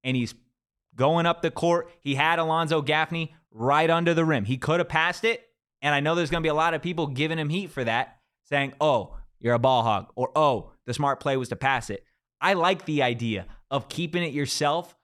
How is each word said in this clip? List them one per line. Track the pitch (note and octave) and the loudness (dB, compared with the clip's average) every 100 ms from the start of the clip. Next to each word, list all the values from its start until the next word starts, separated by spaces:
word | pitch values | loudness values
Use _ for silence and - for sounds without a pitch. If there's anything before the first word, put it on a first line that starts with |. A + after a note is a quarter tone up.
And | C3 C3 | -2 -2
he's | A#2 - _ _ _ _ _ - | -2 -8 _ _ _ _ _ 0
going | C3+ E3 E3+ | 2 4 2
up | E3+ | 0
the | E3+ | -2
court. | - F3 E3+ E3 - | 0 2 2 -2 -10
He | C#3 C3+ | -4 -2
had | D#3 E3 | 0 0
Alonzo | D#3+ D#3+ E3 D#3+ | 0 0 0 0
Gaffney | D3 D3+ D#3 E3+ D#3+ _ _ | 0 -2 -2 -4 -8 _ _
right | A2 B2 C#3+ D#3+ | -4 2 2 4
under | E3 E3+ | 2 2
the | E3 E3 | 2 2
rim. | D3 G#2 | 0 0
He | C3 | -2
could | - E3 | 0 0
have | E3+ | 2
passed | D#3+ E3 F3+ | 2 0 0
it. | A3+ A3+ _ _ _ _ | -2 -2 _ _ _ _
And | C#3+ C#3+ | 0 0
I | |
know | D3 | 2
there's | E3+ D#3+ | 0 0
gonna | E3 | 0
be | D#3+ | 0
a | |
lot | D3+ E3 | 2 0
of | E3 | 0
people | E3+ E3+ D3 | -4 -4 -4
giving | B2+ D#3 E3 | -2 -2 -2
him | D3 | -2
heat | F3 F#3 | -4 -4
for | - A#2 | -4 -2
that, | A2+ - _ _ _ | -2 -4 _ _ _
saying, | _ C#3+ C#3 - | _ -2 -2 0
"Oh, | D#3 B2 F#2+ - - _ | 2 2 0 -12 -16 _
you're | A2+ | 0
a | A#2+ | 2
ball | B2+ B2+ | 4 4
hog," | A#2 G2+ - - | 4 0 -2 -6
or, | B2 D3+ | -2 2
"Oh, | D3+ A2+ - _ - | 2 2 -4 _ -8
the | |
smart | A#2+ C#3+ C3+ | -2 0 0
play | D3 C3+ | -2 -2
was | B2 | -2
to | A#2 | -2
pass | C3+ C3 - | 0 0 -4
it." | G2 _ _ _ _ | -12 _ _ _ _
I | E3 | 0
like | F#3+ F3 F#3+ - | 2 2 0 0
the | D3+ | 2
idea | B2+ A#2+ A#2 G2+ F#2+ - _ | 2 0 -2 -4 -8 -18 _
of | C3+ - | -6 -4
keeping | - E3+ F3 | -6 -4 -2
it | E3+ | -4
yourself | C#3+ C#3 - D3 E3 E3+ _ | -4 -4 0 0 0 -6 _